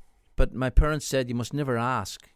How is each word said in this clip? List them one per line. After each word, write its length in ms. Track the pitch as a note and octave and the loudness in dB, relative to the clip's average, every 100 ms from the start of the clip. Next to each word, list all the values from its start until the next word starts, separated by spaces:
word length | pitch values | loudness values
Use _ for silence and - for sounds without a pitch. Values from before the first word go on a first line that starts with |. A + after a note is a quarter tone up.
| - _ _ - | -20 _ _ 0
But 160 | - | 0
my 160 | - C3 | 0 2
parents 360 | - D3+ D3+ - | 4 4 2 -2
said 220 | C3+ B2 | -2 -2
you 80 | A#2+ | -4
must 180 | A#2 | -4
never 240 | C#3+ C3+ A#2 | -4 -2 -2
ask. 520 | A#2+ B2 F#2+ - - | -2 -4 -6 -12 -16